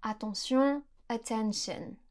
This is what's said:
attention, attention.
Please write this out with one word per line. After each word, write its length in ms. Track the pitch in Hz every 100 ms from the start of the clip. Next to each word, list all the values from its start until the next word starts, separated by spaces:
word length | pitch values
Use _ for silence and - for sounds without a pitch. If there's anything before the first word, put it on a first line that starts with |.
attention, 800 | 220 214 220 202 - 254 277 285 285 _ _
attention. 880 | 233 226 226 220 208 - - - 196 _